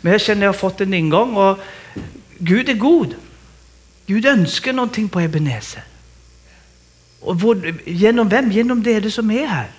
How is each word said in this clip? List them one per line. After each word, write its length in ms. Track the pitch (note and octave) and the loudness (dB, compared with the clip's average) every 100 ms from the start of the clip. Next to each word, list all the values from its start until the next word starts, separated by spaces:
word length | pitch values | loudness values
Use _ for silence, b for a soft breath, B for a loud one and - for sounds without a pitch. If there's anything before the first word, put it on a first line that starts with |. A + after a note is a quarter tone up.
men 120 | E3+ | 4
jag 80 | G#3 | 2
känner 220 | G#3 G#3 | 2 0
jag 60 | G3+ | 0
har 100 | G3 | 0
fått 220 | F#3+ F#3 | -4 -2
en 140 | F#3+ | -2
ingång 420 | F#3+ D#3+ D#3+ A#3+ G#3+ | 0 2 2 2 2
och 220 | G3 G3 B B B B B - - - | 2 2 B B B B B -18 -20 -8
Gud 300 | E3+ G3 B3+ | 0 2 2
är 60 | |
god. 400 | A#3 B3 E4+ E3+ A#2 - - - - _ _ _ _ - | 0 4 2 2 -8 -18 -20 -20 -20 _ _ _ _ -4
Gud 200 | G3+ B3+ | 0 2
önskar 460 | C4+ E3 - C4 | 4 2 -2 -4
någonting 360 | C4 B3 B3 G#3+ | -2 -4 -4 -4
på 120 | F3+ | -2
Ebenezer. 640 | E3 D#3 D3+ A2+ - - - - - - _ _ _ b b b _ _ _ _ | -2 -2 -2 -4 -8 -16 -20 -20 -20 -20 _ _ _ b b b _ _ _ _
Och 200 | - F3 | -4 0
vår, 340 | G#3+ A3 E3 E3 | 0 0 -2 -8
genom 440 | - E3+ G#3 A#3+ A3 | -8 0 2 4 2
vem? 240 | G#3+ B3+ | 2 2
Genom 300 | G3+ A#3+ B3 | 0 0 0
det, 180 | A3 A3+ | 2 0
det 100 | G#3 | 0
som 200 | G#3 A3 | -2 -2
är 160 | A3 D4 | 0 -2
här. 200 | E3+ A2 | -4 -6